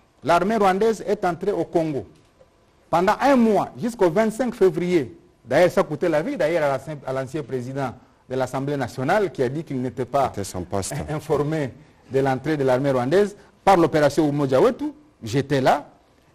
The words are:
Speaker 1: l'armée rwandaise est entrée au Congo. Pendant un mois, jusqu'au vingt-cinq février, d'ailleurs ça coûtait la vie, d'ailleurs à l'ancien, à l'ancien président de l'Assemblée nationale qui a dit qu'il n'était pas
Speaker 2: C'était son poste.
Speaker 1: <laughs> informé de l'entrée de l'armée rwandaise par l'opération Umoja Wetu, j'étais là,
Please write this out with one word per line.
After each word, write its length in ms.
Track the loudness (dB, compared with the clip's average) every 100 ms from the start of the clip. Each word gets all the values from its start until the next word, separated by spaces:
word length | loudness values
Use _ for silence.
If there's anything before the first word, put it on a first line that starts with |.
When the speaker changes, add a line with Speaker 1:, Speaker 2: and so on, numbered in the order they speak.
| _ _
Speaker 1:
l'armée 320 | 0 2 2 2
rwandaise 480 | 2 2 0 0 -2
est 180 | -2
entrée 280 | -2 0 0
au 120 | 0
Congo. 420 | 0 0 0 -4 -8 -18 _ _ _ _ _ _ -2
Pendant 240 | 0 2 2
un 160 | 4 4
mois, 340 | 4 2 0 -6
jusqu'au 300 | -8 0 2
vingt-cinq 440 | 2 0 0 -4
février, 640 | 2 2 2 0 0 0 -10 _ _
d'ailleurs 260 | -2 4 4
ça 120 | 2
coûtait 260 | -2 -2 0
la 120 | 0
vie, 140 | -2 -2
d'ailleurs 280 | 0 0
à 120 | 0 -2
l'ancien, 220 | -6 -12 -6
à 60 |
l'ancien 300 | -6 -6 -8
président 520 | -6 -8 -6 -6 -6 -8 _ _ -8
de 60 |
l'Assemblée 420 | -4 -2 -4 -4 -4
nationale 560 | -4 -4 -2 0 0
qui 100 | -2
a 60 | -2
dit 160 | -2
qu'il 160 | -6 -6
n'était 240 | -6 -6
pas 260 | -4 -2 -2
Speaker 2:
C'était 100 | -4
son 180 | -8 -8
poste. 320 | -6 -6 -6 -8
Speaker 1:
<laughs> 60 | -8
informé 640 | -8 -4 -2 -2 -4 -6 -8 -20 _ -6
de 100 | -2
l'entrée 360 | 0 -2 -2 -2
de 80 |
l'armée 260 | 2 2 2
rwandaise 460 | 0 2 2 0 -2 -20 _
par 120 | 4 6
l'opération 520 | 4 4 2 2 0
Umoja 320 | 2 2 4
Wetu, 320 | 4 2 -8 -10 _ _
j'étais 380 | -4 -4 0 0
là, 280 | 2 2 -2 _ _ _ _